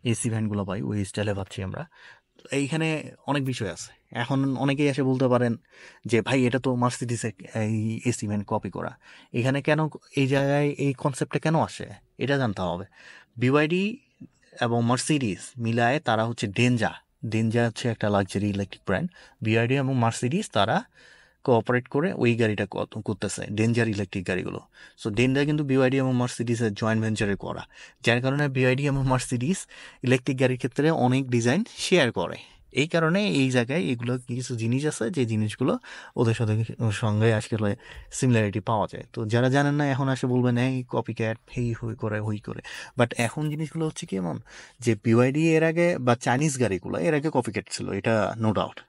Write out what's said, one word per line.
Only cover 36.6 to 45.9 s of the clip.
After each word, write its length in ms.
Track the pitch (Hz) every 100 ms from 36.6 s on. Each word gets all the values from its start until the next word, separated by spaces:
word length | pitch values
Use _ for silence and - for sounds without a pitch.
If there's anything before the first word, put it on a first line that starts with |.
| 113 - 113
সঙ্গে 420 | 101 113 104 113
আসলে 420 | 110 - 107 104 101 - - -
সিমিলারিটি 480 | - 131 117 107 101
পাওয়া 260 | 95 110 92
যায়। 120 | - -
তো 140 | - 110
যারা 240 | 117 127
জানেন 240 | 139 143
না, 120 | 143 147
এখন 220 | 131 135
আসে 180 | 127 127
বলবেন, 300 | 123 123 120
"এই 280 | 127 131 123
কপিক্যাট, 500 | 127 117 110 113 113 _ -
এই 160 | 120
হই 220 | 113 117
করে, 260 | 110 110 107
হই 180 | 107 104
করে।" 220 | - - - - - -
But 160 | 120 -
এখন 320 | 117 - 151
জিনিসগুলো 360 | 151 156 160 160
হচ্ছে 200 | 156 170
কি 100 | 190
এমন, 240 | 175 160 - - - _
যে 160 | 117 110
বিওয়াইডি 500 | 120 113 127 143 165
এর 100 | 160
আগে 340 | 160 165 170